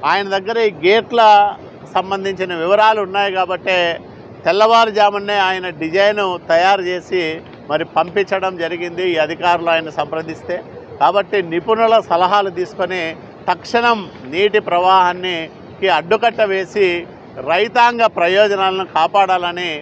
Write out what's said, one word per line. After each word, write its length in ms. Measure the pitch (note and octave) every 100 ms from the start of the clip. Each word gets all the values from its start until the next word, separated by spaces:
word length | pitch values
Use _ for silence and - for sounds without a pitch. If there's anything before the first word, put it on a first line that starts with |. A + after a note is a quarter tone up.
| C#3+
ఆయన 160 | F#3 G3 G3
దగ్గర 220 | F#3+ A3+ A3
ఈ 20 | D#3+
గేట్ల 360 | D#3+ A3 A3 A#3 A3 G#3 G3+ G3 - - -
సంబంధించిన 580 | G3 F#3 G3 F#3+ F#3+ F#3
వివరాలు 460 | F3 E3 G3+ G#3+ A3 F#3+
ఉన్నాయి 240 | G3 G3+
కాబట్టే 460 | F#3 F3+ F#3 - F3+ E3+ E3 - - - -
తెల్లవారుజామునే 920 | E3+ F#3 A3 A3+ A3+ G#3 G#3 G3+ G3+ G#3 F#3+
ఆయన 180 | F#3 F#3 D#3
డిజైన్ 420 | D#3+ F3 G3+ G#3 G3 F3+ -
తయారు 320 | E3 F3+ G3+ F3+
చేసి 320 | F3+ F3 F#3 E3 D#3+ - - -
మరి 140 | D3+ D#3+ -
పంపించడం 560 | E3+ F#3 F#3+ F#3+ F#3 F3+
జరిగింది 420 | E3 E3+ F3 E3+ F#3
ఈ 20 | E3
అధికారులు 460 | D3+ E3 F3 F3 E3+
ఆయన 200 | E3 E3
సంప్రదిస్తే. 680 | D#3 D3 D#3+ D#3+ D#3+ - F3+ - - - -
కాబట్టి 380 | C#3+ G3 G3 G#3
నిపుణుల 520 | F3 E3 D#3 A3 A3+ A3+ F#3
సలహాలు 400 | E3+ F3+ G#3 G3 F3
తీసుకొని 440 | F3+ - F3+ F#3 E3 D#3 - - -
తక్షణం 500 | F3+ - A#3 A#3+ A3+ E3+ - B2+
నీటి 280 | D#3 G#3 G#3
ప్రవాహాన్ని, 760 | F3+ F3 F#3 F#3+ F3+ F3+ F#3 F3 D#3+ - - -
కి 80 | F#3 D#3+
అడ్డుకట్ట 420 | E3 G#3+ A#3 A3 G#3+
వేసి 360 | F#3+ F#3 G#3 F#3+ F3 E3+ - - - C3
రైతాంగ 520 | E3+ A3 B3 A#3+ A#3+ A3+ -
ప్రయోజనాలను 680 | F3 F#3+ G#3 G3+ F#3+ F#3+ F#3 D#3+
కాపాడాలని 720 | E3 G3+ G3 F#3 F3 F3 F3+ D3+